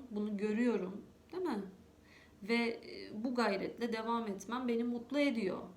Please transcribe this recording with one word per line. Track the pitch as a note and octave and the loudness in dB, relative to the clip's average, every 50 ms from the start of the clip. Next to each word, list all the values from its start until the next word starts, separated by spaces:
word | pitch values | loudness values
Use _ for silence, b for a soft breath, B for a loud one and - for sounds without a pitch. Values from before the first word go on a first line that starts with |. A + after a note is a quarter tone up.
| - - | -8 -6
bunu | G#3+ G#3 G#3 G#3+ G#3 G3 | -4 -2 -2 -2 -2 0
görüyorum, | G#3 G#3+ G#3+ A3 B3 B3 G#3+ F#3+ F3+ F#3 G3 - - - - - - - | 0 2 2 4 4 4 4 2 0 -2 -6 -8 -12 -14 -20 -20 -18 -10
değil | D#4+ F#4 F#4 | -6 -2 -2
mi? | D#4+ A#3+ G3+ - - - - - - - - B B B B B B B B G3+ | 0 0 -2 -2 -6 -10 -16 -20 -20 -20 -20 B B B B B B B B -2
Ve, | F#3+ A#3 | 2 2
e, | A#3 A#3 A3+ - - - - - - G2 G2 - G#3 A3 | 4 4 2 0 -4 -8 -12 -12 -12 -10 -10 -6 -2 -2
bu | C#4 B3 | 0 2
gayretle | B3 A3+ G#3 G3 F#3 F3+ - - - A#3 A#3 G#3+ | 2 4 4 2 2 0 -2 -4 -2 -2 -2 0
devam | A3 A3+ A#3 A#3 A#3 A3+ G#3 | 0 0 0 0 0 0 -2
etmem | F#3+ G3 - - A#3 B3+ C4 A#3+ | -4 -6 -6 -6 -4 -2 0 2
beni | A#3 A3+ A#3 | 2 2 2
mutlu | A#3+ A#3+ A#3+ A#3 - C4+ D4 | 0 -2 -4 -4 0 2 4
ediyor. | C#4+ C#4+ B3+ A3+ G3+ F3+ - - - - - | 4 4 4 2 2 0 0 -2 -6 -10 -14